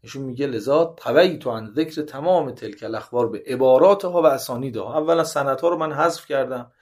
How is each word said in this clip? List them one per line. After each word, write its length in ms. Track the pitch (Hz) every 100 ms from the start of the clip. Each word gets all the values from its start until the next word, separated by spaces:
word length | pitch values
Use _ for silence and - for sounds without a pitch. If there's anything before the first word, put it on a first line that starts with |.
ایشون 220 | - 135
میگه 240 | 135 123 139
لذا 480 | 117 107 143 165 -
طویت 480 | 123 127 185 151 131
عن 260 | 113 110 110
ذکر 260 | 156 156
تمام 480 | 151 139 156 180 143
تلک 320 | - 110 104
الاخبار 460 | 110 110 - 123 117
به 140 | 110 -
عباراتها 760 | 127 131 131 180 196 185 175
و 40 | 160
اسانیدها. 720 | 135 - 120 135 110 98 147
اولاً 260 | 156 165
سندها 440 | 208 147 139 131 170
رو 80 | 170
من 160 | 160
حذف 340 | 143 165 165 -
کردم، 460 | 143 127 127 120 _